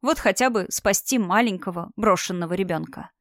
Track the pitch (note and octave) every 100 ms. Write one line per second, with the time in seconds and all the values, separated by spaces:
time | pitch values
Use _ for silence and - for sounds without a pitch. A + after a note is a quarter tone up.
0 | - D#4+ A3+ F#3+ B3+ A3+ F#3 - - G3
1 | - D#4 F#3+ G3 A#3+ F#3 - F3 F3+ -
2 | G#3+ F3+ - F3+ E3 F3+ F#3+ D#3+ D#3+ -
3 | D#3+ _